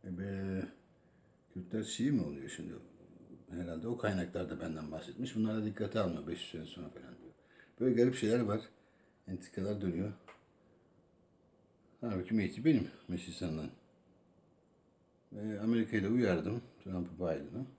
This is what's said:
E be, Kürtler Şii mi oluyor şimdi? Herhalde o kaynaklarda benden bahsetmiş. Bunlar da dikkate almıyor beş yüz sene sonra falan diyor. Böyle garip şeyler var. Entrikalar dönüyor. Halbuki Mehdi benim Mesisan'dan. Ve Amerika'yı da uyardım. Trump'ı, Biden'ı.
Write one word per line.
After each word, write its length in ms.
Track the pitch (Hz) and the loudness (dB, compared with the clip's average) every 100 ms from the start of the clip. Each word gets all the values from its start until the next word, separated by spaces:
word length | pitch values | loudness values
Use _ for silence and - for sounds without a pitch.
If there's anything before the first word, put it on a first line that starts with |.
E 140 | 95 87 | -6 -6
be, 440 | 98 98 95 95 - - _ - _ - _ _ _ | -4 -2 -2 -2 -4 -10 _ -20 _ -20 _ _ _
Kürtler 280 | - 180 110 | -10 -4 -2
Şii 300 | 107 - 131 | -2 2 4
mi 100 | 131 | 4
oluyor 260 | - 71 - - | 0 -4 -8 -8
şimdi? 160 | - - - - - - - - - | -10 -12 -14 -20 -20 -20 -20 -20 -10
Herhalde 380 | 85 85 82 113 | -6 -4 -4 -4
o 80 | 120 | 0
kaynaklarda 640 | 104 95 87 - 90 - | 2 2 0 -2 -4 -4
benden 320 | 82 78 76 | -4 -4 -6
bahsetmiş. 440 | 80 - 87 127 110 | -6 -8 -6 -4 0
Bunlar 200 | 110 110 | 2 2
da 80 | |
dikkate 360 | 107 104 104 110 | -2 -2 -2 2
almıyor 260 | 95 78 71 | 0 0 -6
beş 160 | - | -6
yüz 80 | - | -6
sene 160 | 82 78 | -8 -10
sonra 220 | - - | -10 -12
falan 300 | - - - | -12 -16 -18
diyor. 140 | - - _ - - - | -20 -20 _ -20 -20 0
Böyle 140 | 127 | 4
garip 200 | 117 123 | 6 6
şeyler 260 | 127 107 120 | 6 4 4
var. 200 | 107 107 - _ _ _ _ _ - | 4 0 -4 _ _ _ _ _ -8
Entrikalar 540 | 95 - - 95 104 | -8 -6 -4 -2 0
dönüyor. 320 | 95 85 101 - - - _ _ _ _ _ _ _ _ _ _ _ _ _ _ _ _ | 0 0 -2 -6 -16 -20 _ _ _ _ _ _ _ _ _ _ _ _ _ _ _ _
Halbuki 340 | 117 95 - | -2 -2 2
Mehdi 300 | 110 95 - | 2 2 4
benim 240 | 143 135 - - - | 6 6 4 -8 -6
Mesisan'dan. 600 | 90 - - 87 78 76 - _ _ _ _ _ _ _ _ _ _ _ _ _ _ _ | -4 -4 -4 -4 -2 -6 -10 _ _ _ _ _ _ _ _ _ _ _ _ _ _ _
Ve 280 | 104 107 104 | -8 -4 -2
Amerika'yı 440 | 110 117 110 110 | 2 4 4 2
da 40 | 98 | 4
uyardım. 540 | 123 110 85 90 - - - | 4 6 4 2 -4 -6 -14
Trump'ı, 300 | 95 90 85 | -6 -4 -4
Biden'ı. 520 | 80 78 78 71 - 135 | -4 -2 -2 -4 -8 -10